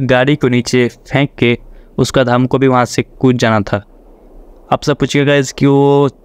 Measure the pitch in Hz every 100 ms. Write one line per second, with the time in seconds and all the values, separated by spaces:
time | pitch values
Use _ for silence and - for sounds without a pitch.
0 | 127 127 131 147 131 123 117 127 120 -
1 | - 131 139 - 120 120 - - - -
2 | 127 139 123 123 127 143 135 127 120 -
3 | - - 131 123 117 110 101 101 - -
4 | - - - - - - - 135 - 139
5 | 135 143 139 143 131 - 139 139 139 143
6 | 139 -